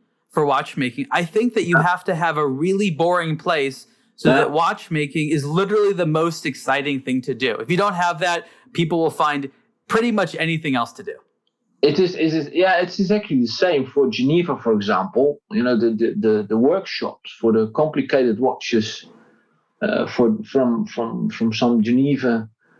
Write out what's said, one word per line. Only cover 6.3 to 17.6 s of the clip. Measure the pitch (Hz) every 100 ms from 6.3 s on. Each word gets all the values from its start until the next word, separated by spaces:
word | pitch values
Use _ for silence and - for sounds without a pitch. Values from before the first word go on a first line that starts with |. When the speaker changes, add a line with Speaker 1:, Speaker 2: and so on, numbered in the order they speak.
| 160 156
Speaker 1:
exciting | - - 139 143 135
thing | 135 127
to | 120
do. | 120 127 107
If | 113
you | 180
don't | 202 180
have | 175 160
that, | 180 170 - - _
people | - 170 170
will | 160
find | - 151 143 139 _ _ _ -
pretty | 220 240
much | 214 170 160
anything | 160 160 160 127
else | 117
to | -
do. | 87 71 _ _ _ _ _ -
Speaker 2:
It | 147 151
is, | 180
it | - 160
is, | 156 143
yeah, | 165 185 175
it's | 180 -
exactly | 185 208 - 135
the | 117
same | - 185 147 -
for | 143 131
Geneva, | 117 131 170 170 120
for | 117
example. | 107 101 95 95 117 143 147 -
You | 104
know, | 123 117
the, | 117
the, | 110 113 104
the, | 107 107 101
the | 110
workshops | 131 185 - - - - - -
for | 113
the | 110